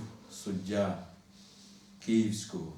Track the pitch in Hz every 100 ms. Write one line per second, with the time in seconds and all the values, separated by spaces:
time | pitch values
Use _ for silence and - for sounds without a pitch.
0 | - - - - 101 95 90 104 98 87
1 | - - - - - - - - - -
2 | - 113 104 - - 92 82